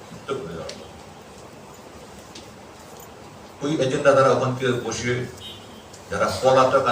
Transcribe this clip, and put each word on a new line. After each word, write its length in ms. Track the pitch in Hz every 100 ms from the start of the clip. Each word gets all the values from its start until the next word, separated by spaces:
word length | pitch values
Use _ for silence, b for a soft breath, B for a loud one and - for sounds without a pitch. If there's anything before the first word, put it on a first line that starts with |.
| -
ক্ষিপ্ত 220 | - - -
করে 140 | - -
দেওয়া। 120 | - - - - - - - - - - - - - - - - - - - - - - - - - - - - - -
ওই 100 | 143 156
এজেন্ডা 260 | 131 147 - -
তারা 120 | - 123
ওখান 140 | 127 127
থেকে 160 | 131 117 113
বসে, 260 | - 123 123 123 - - - - - - - -
যারা 160 | 98 107 -
পলাতক 420 | 127 131 127 135 127